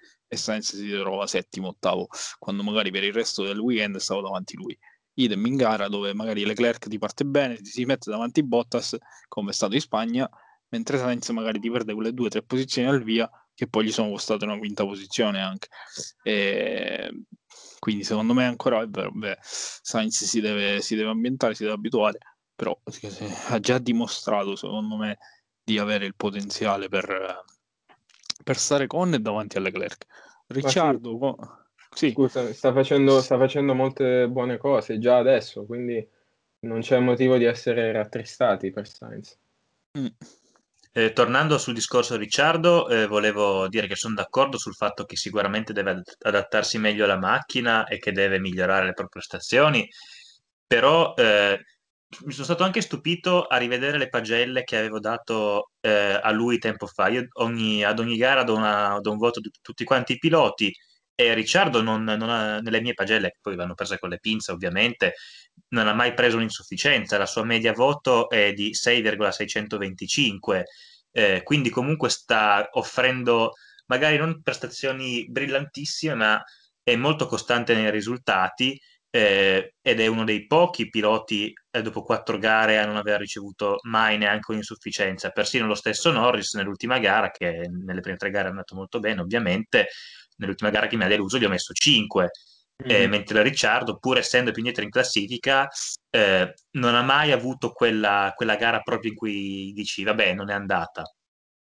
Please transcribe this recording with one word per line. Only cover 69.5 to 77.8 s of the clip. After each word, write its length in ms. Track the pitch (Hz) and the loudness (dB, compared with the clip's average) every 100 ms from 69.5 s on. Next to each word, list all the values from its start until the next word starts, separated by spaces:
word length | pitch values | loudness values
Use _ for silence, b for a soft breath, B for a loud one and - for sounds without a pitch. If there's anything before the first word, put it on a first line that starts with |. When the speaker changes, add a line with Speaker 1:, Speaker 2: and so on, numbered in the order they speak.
| 110 107 104 95 92 95 - 120 98 - 92 90 B B B _ | -6 -6 -6 -6 -8 -4 0 0 -2 -2 -2 -2 B B B _
Speaker 3:
eh, 300 | 117 101 92 | 2 4 2
quindi 260 | - 147 120 | 2 0 2
comunque 380 | 123 139 156 127 | 0 -2 0 -2
sta 600 | - - 113 104 101 - | -2 0 4 6 4 2
offrendo 800 | 123 - - 127 127 123 117 113 b b b - | -4 -2 0 0 2 2 2 2 b b b -2
magari 300 | 127 151 147 | 2 2 2
non 260 | 160 156 | 0 -2
prestazioni 840 | - - 123 - 135 131 131 120 123 | -6 -6 -8 -6 -4 -4 -4 -6 -4
brillantissime, 840 | 123 139 135 147 135 147 - 156 | -6 -2 -4 -4 -10 -10 -6 -4
ma 280 | 117 107 107 B B B _ | 2 2 2 B B B _
è 140 | 127 117 | 0 2
molto 300 | 143 151 127 | 2 0 -2
costante 480 | 107 - 120 117 | -4 0 0 4
nei 180 | 110 | 2